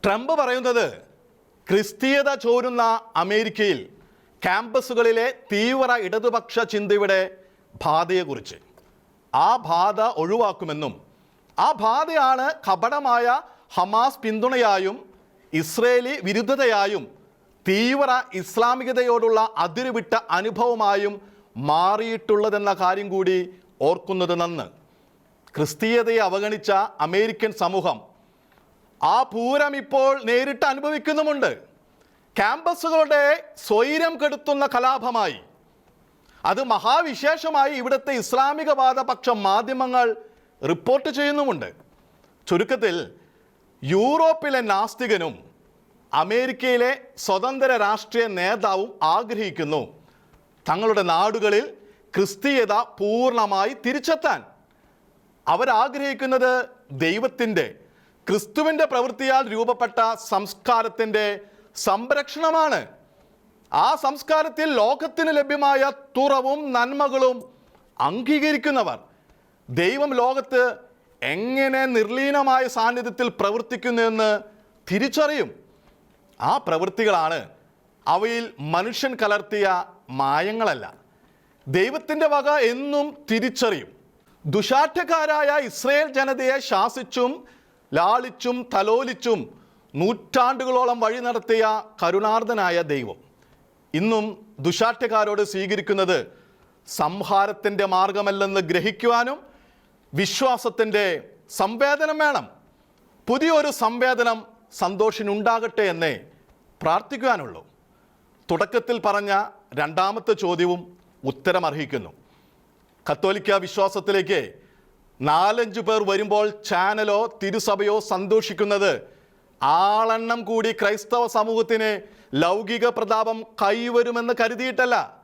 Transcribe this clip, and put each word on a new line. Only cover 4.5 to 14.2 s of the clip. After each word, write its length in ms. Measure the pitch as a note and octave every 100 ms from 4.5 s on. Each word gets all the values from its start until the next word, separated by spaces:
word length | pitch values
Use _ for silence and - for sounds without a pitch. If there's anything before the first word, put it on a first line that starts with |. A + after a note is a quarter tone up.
| B3+ B3 C4 B3+ A#3 A#3 A3+ A#3+ B3+ -
തീവ്ര 380 | G#3 A3+ C4+ B3+ A#3+ F#3+
ഇടതുപക്ഷ 480 | G#3+ A#3 A#3 A3+ - A3+
ചിന്തയുടെ 480 | G#3+ G3+ G#3 G3+ F#3+ F#3+ - - _ _ -
ബാധയെക്കുറിച്ച്. 720 | E3 D#3 E3+ F#3 E3 C3 G#2 - _ _ _ _ _ _ _
ആ 180 | C3 E3+ B3 D#3+
ബാധ 320 | E3+ F#3+ G3+ A3 -
ഒഴിവാക്കുമെന്നും 720 | E3 A3 G#3+ F#3 E3 D3+ D3 G2 - _ _ _ _ -
ആ 100 | A3 D#4
ബാധയാണ് 600 | A3 B3+ D#4+ D#4+ C4 C4 C4+ D#4 -
കപടമായ 600 | F#3 A#3 D4 C4+ A#3+ A#3+ C4 - - _ -
ഹമാസ് 440 | F#3 G#3+ C4 C4+